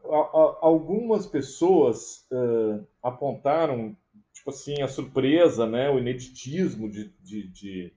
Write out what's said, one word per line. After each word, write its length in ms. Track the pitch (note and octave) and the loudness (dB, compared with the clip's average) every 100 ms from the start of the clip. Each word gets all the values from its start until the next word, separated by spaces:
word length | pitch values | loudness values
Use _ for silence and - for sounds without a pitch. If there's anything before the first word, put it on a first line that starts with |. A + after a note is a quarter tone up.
a, 120 | D#3 D3+ | -4 -2
a, 500 | D3+ D#3+ D3+ - D#3+ | 2 4 4 4 4
algumas 640 | D#3+ D3 G#3 A#3 G#3+ - | 4 2 -4 0 -2 0
pessoas, 1000 | C#3+ - - E3+ F3+ B2+ G#2+ - - - | -6 -6 0 4 6 4 2 -8 -20 -8
ah, 480 | B2+ A#2+ A#2 A2 G#2 - _ | -4 0 0 0 -4 -10 _
apontaram, 920 | B2 B2 C#3 - C#3 D#3+ D#3+ B2 A2 G#2+ _ G#2 _ | -8 -6 -6 -4 -2 0 0 -2 -8 -12 _ _ _
tipo 180 | - C#3 | -18 -12
assim, 300 | C3+ - C#3+ | -12 -8 -6
a 40 | C3 | -6
surpresa, 800 | - B2+ C3+ C3 D#3+ E3 G#2+ A2 | -6 -8 -2 2 6 4 4 -2
né, 240 | A#2 C#3 | 0 0
o 80 | C3 | 0
ineditismo 920 | A#2+ B2+ - - B2+ E3 E3+ A2 A2 | -2 -6 -10 -16 -10 -4 -2 -4 -10
de, 200 | G2+ G#2 _ | -10 -14 _
de, 280 | F#2+ G#2+ G2 | -16 -14 -14
de, 420 | F2+ G2 F#2 F2 | -14 -14 -12 -12